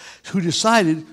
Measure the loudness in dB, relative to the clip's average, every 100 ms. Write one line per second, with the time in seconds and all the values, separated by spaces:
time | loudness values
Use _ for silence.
0 | -20 -20 -8 -4 -2 0 2 2 2 0
1 | -6